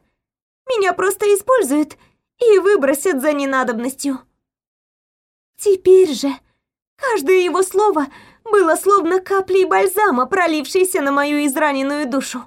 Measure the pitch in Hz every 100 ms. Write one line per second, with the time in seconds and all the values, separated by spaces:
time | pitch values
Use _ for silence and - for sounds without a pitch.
0 | _ _ _ _ _ _ - 480 392 349
1 | 370 381 415 403 - 523 285 294 302 -
2 | _ _ _ _ 480 392 359 403 269 294
3 | 381 277 302 294 277 269 254 226 240 269
4 | 285 262 - _ _ _ _ _ _ _
5 | _ _ _ _ _ - 415 381 370 370
6 | 359 247 277 262 _ _ _ _ _ _
7 | 539 427 277 370 359 330 381 381 415 330
8 | 285 - - _ 453 415 330 339 370 403
9 | 330 381 370 392 381 381 349 381 392 381
10 | 415 247 254 381 339 311 262 381 370 370
11 | 277 277 285 294 294 262 311 269 269 294
12 | 294 269 - 254